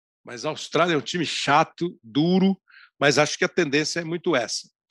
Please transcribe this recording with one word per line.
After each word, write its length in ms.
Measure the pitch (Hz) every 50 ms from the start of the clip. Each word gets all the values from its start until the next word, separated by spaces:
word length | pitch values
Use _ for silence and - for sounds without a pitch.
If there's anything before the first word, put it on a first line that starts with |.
| _ _ _ _ _
Mas 200 | - 120 117 110
a 40 | 151
Austrália 440 | 151 - - - - 156 165 175 170
é 40 | 143
um 40 |
time 240 | 135 - - 180 156
chato, 760 | - - - - - 139 151 160 - - - 170 175 180 -
duro, 580 | _ 113 104 139 160 175 180 185 185 196 190 - _ _ - - - _ _ _
mas 200 | 135 143 135 131
acho 200 | 151 147 - -
que 60 | 185
a 60 | 175
tendência 500 | - - 175 147 127 147 156 - - 170
é 60 | 170
muito 320 | 160 170 175 - 185 160 127
essa. 320 | 113 101 - - - - _ _ _ _